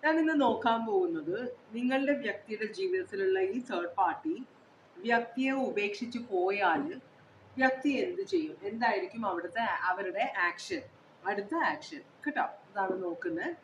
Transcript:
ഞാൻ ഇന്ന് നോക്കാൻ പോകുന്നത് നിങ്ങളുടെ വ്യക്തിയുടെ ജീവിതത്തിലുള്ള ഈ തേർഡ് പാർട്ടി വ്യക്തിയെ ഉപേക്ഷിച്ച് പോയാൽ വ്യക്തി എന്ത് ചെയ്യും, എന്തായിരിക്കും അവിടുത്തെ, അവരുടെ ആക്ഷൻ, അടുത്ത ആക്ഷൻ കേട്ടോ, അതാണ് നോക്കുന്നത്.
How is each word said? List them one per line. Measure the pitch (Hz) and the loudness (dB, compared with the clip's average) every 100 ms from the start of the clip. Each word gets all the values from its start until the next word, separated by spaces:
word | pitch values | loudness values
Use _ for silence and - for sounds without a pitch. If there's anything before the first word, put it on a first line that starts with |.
ഞാൻ | 294 320 | 4 4
ഇന്ന് | 320 311 | 4 4
നോക്കാൻ | 254 220 233 226 226 | 4 4 2 2 2
പോകുന്നത് | 196 180 165 151 202 247 - - | 2 2 0 -2 -4 -4 -10 -10
നിങ്ങളുടെ | 220 247 269 277 | -2 0 2 2
വ്യക്തിയുടെ | 277 220 202 - 208 214 | 0 0 -6 -8 -6 -4
ജീവിതത്തിലുള്ള | - 381 185 - 196 190 190 | -2 0 0 -2 -2 2 2
ഈ | 190 233 240 | 2 -2 -4
തേർഡ് | 190 170 - | -4 -4 2
പാർട്ടി | 180 160 156 196 262 - - - - - | 2 2 -4 -4 -8 -18 -20 -20 -20 -10
വ്യക്തിയെ | 214 233 240 - 269 | 2 2 2 -2 0
ഉപേക്ഷിച്ച് | 269 233 208 202 - 233 240 233 | 2 0 0 -2 -2 -6 -6 -2
പോയാൽ | 190 180 202 190 156 294 262 - - - - - - | 2 2 4 4 2 0 -8 -14 -20 -20 -20 -14 2
വ്യക്തി | 262 262 294 | 2 4 2
എന്ത് | 262 190 175 | 2 0 -2
ചെയ്യും, | 190 180 156 156 | 0 0 0 -6
എന്തായിരിക്കും | - 226 233 208 359 233 214 | -8 0 2 2 -2 -4 -2
അവിടുത്തെ, | 175 170 - | -2 -4 -2
അവരുടെ | 220 175 180 185 196 185 254 196 175 | -2 0 0 0 -2 -2 -2 0 0
ആക്ഷൻ, | 170 - 170 - - - - 185 | -2 -6 -8 -8 -20 -20 -8 -4
അടുത്ത | 202 202 | -4 -2
ആക്ഷൻ | 320 277 196 - 147 - - 294 | 0 0 0 -6 -14 -16 -8 -6
കേട്ടോ, | 285 | -2
അതാണ് | 156 - - 208 190 185 | -2 -4 -10 -2 0 0
നോക്കുന്നത്. | 180 165 - 113 262 339 | -2 -4 -4 -2 -4 -4